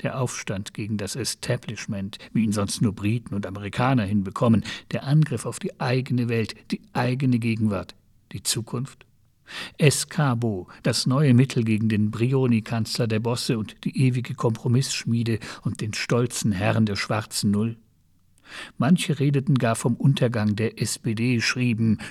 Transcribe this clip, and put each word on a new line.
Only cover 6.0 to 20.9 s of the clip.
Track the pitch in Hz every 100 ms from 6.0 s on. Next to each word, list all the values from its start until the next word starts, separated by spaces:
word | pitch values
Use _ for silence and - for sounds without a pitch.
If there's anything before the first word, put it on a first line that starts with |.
| 127 123 120
Welt, | 113 107 - -
die | - -
eigene | - 123 127 131 120
Gegenwart, | 117 110 110 92 87 - _ _ _
die | -
Zukunft. | - - - 123 135 - - _ _ _ - - - -
Escabo, | 147 - - - 143 117 117 95 87 -
das | 143 - 127
neue | 131 147
Mittel | 120 135 131
gegen | 113 107 110
den | 107 107
Brioni-Kanzler | 107 123 135 127 113 - 117 110 - 113
der | 110
Bosse | 113 123 - 113
und | 101 -
die | - -
ewige | 131 123 120
Kompromissschmiede | - 123 110 120 120 135 - - 117 117 110 - -
und | - -
den | 110
stolzen | - - 120 123 - 110
Herren | 92 107 110 107
der | 98
schwarzen | - 110 - - 104
Null. | 101 113 117 _ _ _ _ _ _ - - - -
Manche | 127 180 - 143
redeten | 139 139 135 131
gar | 117 113
vom | 123
Untergang | 117 139 - 123 117 107 104
der | 113 -
S | 110